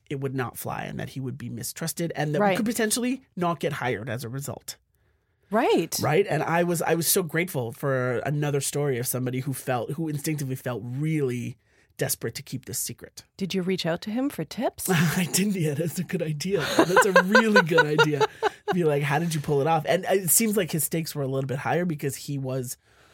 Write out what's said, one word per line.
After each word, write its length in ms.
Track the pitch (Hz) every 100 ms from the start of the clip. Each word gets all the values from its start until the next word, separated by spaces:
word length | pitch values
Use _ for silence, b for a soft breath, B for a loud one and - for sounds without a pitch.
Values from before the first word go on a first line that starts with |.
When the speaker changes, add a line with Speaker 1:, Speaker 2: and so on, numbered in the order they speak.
| -
Speaker 1:
it 100 | 139
would 160 | 135 131
not 220 | 120 -
fly 260 | - -
and 160 | - -
that 100 | -
he 100 | 139
would 180 | 131 131
be 120 | 120
mistrusted 640 | 120 131 - 165 - 170 -
and 180 | 151 151
that 40 |
we 60 | 202
Speaker 2:
Right. 120 | 180
Speaker 1:
could 80 | 220
potentially 560 | 233 220 240 247 262 - -
not 240 | 175 170
get 140 | 165
hired 340 | 143 123 101 127
as 160 | 117
a 60 | 123
result. 480 | 135 139 87 - - _ _ _ _ _ _ -
Speaker 2:
Right. 480 | 214 349 427 165 -
Speaker 1:
Right. 260 | 135 156 -
And 140 | 143
I 200 | - 170
was, 180 | 175 170
I 140 | 180 165
was 120 | 160
so 160 | 202
grateful 480 | 170 160 - 139 117
for 460 | - 139 131 127 120
another 400 | - 147 147 143
story 380 | - 143 143 120
of 80 | 127
somebody 320 | 123 127 127
who 120 | 135
felt, 380 | 131 - 123 110
who 180 | 143 160
instinctively 460 | 147 160 147 135 131
felt 260 | 127 120
really 720 | 120 131 156 156 135 120 120 - b b b -
desperate 380 | 131 - 117 -
to 80 |
keep 220 | - 127 -
this 120 | 107
secret. 460 | - 120 - - - -
Speaker 2:
Did 160 | 190 190
you 60 |
reach 240 | 180 185 165
out 160 | 175
to 100 | -
him 180 | 226 277
for 140 | -
tips? 460 | 156 - 294 - -
Speaker 1:
<laughs> 0 |
I 380 | 170 160 185 170
didn't 240 | 180 208 190
yet. 220 | 156 139
That's 220 | 170 -
a 40 |
good 180 | - 180
idea. 380 | 160 151 185 - - -
That's 280 | - 392 453
a 80 | 440
really 380 | 185 440 220 208
good 220 | 160 165 151
idea. 420 | 156 151 143 427 B 440 B -
Be 100 | 190
like, 200 | 156 143
"How 160 | 143 147
did 140 | 170
you 60 | 156
pull 220 | 139 143
it 60 | 143
off?" 180 | 165 -
And 180 | 175 185
it 240 | 190 180
seems 280 | - 226 208
like 140 | 165
his 120 | 160
stakes 320 | - 165 160 147
were 80 |
a 40 | 131
little 200 | 135 135
bit 120 | 135
higher 260 | 123 151 180
because 300 | 151 143 -
he 220 | - 143
was 400 | 131 131 123 - b b b